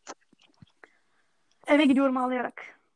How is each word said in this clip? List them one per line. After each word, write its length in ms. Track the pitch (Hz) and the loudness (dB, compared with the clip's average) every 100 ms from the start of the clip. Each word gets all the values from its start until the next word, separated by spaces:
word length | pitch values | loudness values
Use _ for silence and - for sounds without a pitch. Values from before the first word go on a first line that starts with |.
| - - _ _ _ _ - _ - _ _ _ _ _ _ _ - | -20 -20 _ _ _ _ -20 _ -20 _ _ _ _ _ _ _ 0
Eve 180 | 294 | 2
gidiyorum 320 | 285 269 269 254 | 4 2 0 -2
ağlayarak. 460 | 254 254 - - - _ _ | -4 -4 -6 -10 -20 _ _